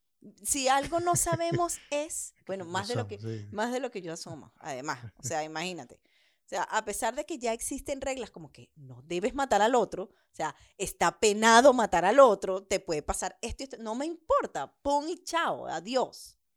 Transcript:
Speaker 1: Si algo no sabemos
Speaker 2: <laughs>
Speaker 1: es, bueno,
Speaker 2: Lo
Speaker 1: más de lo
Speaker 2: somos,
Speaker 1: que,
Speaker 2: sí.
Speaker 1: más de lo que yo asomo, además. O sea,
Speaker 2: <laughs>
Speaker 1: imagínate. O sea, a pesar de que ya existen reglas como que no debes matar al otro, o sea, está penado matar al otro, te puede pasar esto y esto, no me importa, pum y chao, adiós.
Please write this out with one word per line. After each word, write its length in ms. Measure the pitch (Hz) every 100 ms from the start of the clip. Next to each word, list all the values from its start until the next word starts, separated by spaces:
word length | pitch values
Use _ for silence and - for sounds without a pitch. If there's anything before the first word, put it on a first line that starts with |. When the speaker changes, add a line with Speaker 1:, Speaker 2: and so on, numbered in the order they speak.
| _ _ - -
Speaker 1:
Si 240 | 208 285 254
algo 320 | 269 277 339
no 160 | 349 349
sabemos 640 | 339 339 339 349 349 -
Speaker 2:
<laughs> 80 | -
Speaker 1:
es, 420 | 294 311 - - - -
bueno, 200 | 190 170
Speaker 2:
Lo 60 |
Speaker 1:
más 180 | 185 202
de 60 | 240
lo 80 |
Speaker 2:
somos, 200 | 101 202
Speaker 1:
que, 160 | 113 110
Speaker 2:
sí. 80 | 104
Speaker 1:
más 200 | 196 233
de 80 | 254
lo 100 | 269
que 120 | 220
yo 100 | 170
asomo, 420 | 165 - 160 101 _
además. 400 | 156 131 147 131 117 -
O 60 |
sea, 200 | 127 160
Speaker 2:
<laughs> 20 | 156
Speaker 1:
imagínate. 560 | 160 180 175 131 - _ _ _ _ _
O 20 |
sea, 160 | 196
a 200 | 165 214
pesar 320 | 214 202 240 247
de 100 | 302
que 140 | 302
ya 140 | 233
existen 480 | 233 - 277 - 277
reglas 300 | 269 262 220
como 200 | - 156
que 180 | - 120 -
no 260 | 131 123
debes 300 | 143 175 202
matar 280 | 262 269 202
al 140 | 214 254
otro, 280 | 196 -
o 320 | 202 _ _ -
sea, 200 | 156 - _ -
está 420 | 190 - 175 -
penado 520 | 214 208 220 226 269
matar 300 | 254 226 175
al 160 | 175 262
otro, 440 | 262 196 196 190 190
te 160 | 190
puede 200 | - 156
pasar 360 | 147 190 190 -
esto 220 | 226 -
y 20 | 269
esto, 120 | 220
no 160 | 220 233
me 100 | 311
importa, 720 | 339 - 554 302 156 135 _
pum 240 | - - 302
y 160 | 339
chao, 440 | - 330 302 139 123
adiós. 720 | 151 175 254 220 - - _ _